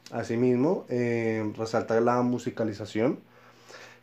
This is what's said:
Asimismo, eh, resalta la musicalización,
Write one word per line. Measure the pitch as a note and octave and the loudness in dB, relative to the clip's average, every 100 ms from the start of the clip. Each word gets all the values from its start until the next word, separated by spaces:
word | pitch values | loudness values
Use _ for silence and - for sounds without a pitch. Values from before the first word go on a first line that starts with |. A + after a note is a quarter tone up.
| - | -10
Asimismo, | A#2+ A2 A#2 B2+ B2 C#3+ G3+ - | -6 -2 2 4 4 2 0 -2
eh, | B2 A#2+ A#2 A2+ A2 G#2+ G#2+ | -2 0 0 0 -2 -4 -4
resalta | A2 A#2 A2+ A2+ | -2 -2 2 2
la | A#2+ B2 | 4 4
musicalización, | B2 A#2+ B2 - A2 G#2 G#2 G#2+ B2 - - - - - - - - - | 2 0 -4 -4 -4 -4 -6 0 0 0 -8 -20 -20 -20 -20 -20 -20 -20